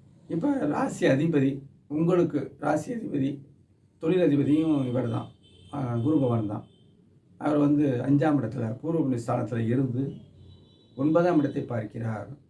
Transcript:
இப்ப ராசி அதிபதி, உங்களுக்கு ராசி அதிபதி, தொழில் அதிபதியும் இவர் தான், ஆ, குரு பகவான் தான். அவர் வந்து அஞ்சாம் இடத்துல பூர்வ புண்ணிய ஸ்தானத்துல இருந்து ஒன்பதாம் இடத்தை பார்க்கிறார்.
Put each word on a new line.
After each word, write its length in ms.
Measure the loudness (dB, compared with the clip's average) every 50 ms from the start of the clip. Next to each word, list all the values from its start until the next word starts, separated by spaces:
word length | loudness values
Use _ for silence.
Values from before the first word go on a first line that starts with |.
| -20 -20 -20 -20 -12 -8
இப்ப 220 | -4 -2 -2 0 0 0 -2 -2 -2
ராசி 320 | -2 -2 -4 -2 0 2 2 4
அதிபதி, 360 | 4 2 2 2 2 2 2 0 -4 -8 -16 -20 -20 _ -6 -2
உங்களுக்கு 440 | 0 2 4 4 4 2 2 0 -4 -6 -6 -8 -6 -2
ராசி 260 | -2 -2 -2 -2 -6 -8
அதிபதி, 360 | -8 -8 -6 -4 -2 -2 -2 -4 -8 -14 -20 -20 _ _ _ _ _ _ _ _ _ -2
தொழில் 220 | 0 2 4 4
அதிபதியும் 500 | 4 4 4 4 4 2 2 2 2 2 2 0 0
இவர் 200 | 0 -2 -2 -2 -2
தான், 120 | -4 -6 -8 -14 _ _ _ -20 -20 -18 -12 -8
ஆ, 60 | -6 -4 -2 -2 0 0
குரு 120 | 2 2 2
பகவான் 300 | 2 2 2 0 -2 -4 -6
தான். 100 | -8 -10 -14 _ _ _ -20 _ _ _ _ _ _ _ _ -14 -4
அவர் 180 | -2 0 2 4 4
வந்து 200 | 4 4 4 2 2 0 0 2
அஞ்சாம் 320 | 2 2 4 4 2 2 2
இடத்துல 280 | 0 -2 -4 -4 -4 -4 -6 -6
பூர்வ 200 | -4 -2 -2 0 0
புண்ணிய 180 | 0 -2 -2 -2
ஸ்தானத்துல 400 | -2 -2 -2 -2 -4 -4 -2 0 0 0
இருந்து 300 | 0 0 0 -2 -4 -4 -6 -8 -10 -16 -20 -20 -20 -20 -20 -20 -20 -20 -20 _ _ _ _ -6
ஒன்பதாம் 420 | -2 0 2 2 4 4 4 4 2
இடத்தை 220 | 2 0 -2 -6 -6 -4
பார்க்கிறார். 560 | -6 -6 -6 -6 -8 -8 -6 -6 -6 -6 -10 -12 -16 -18 _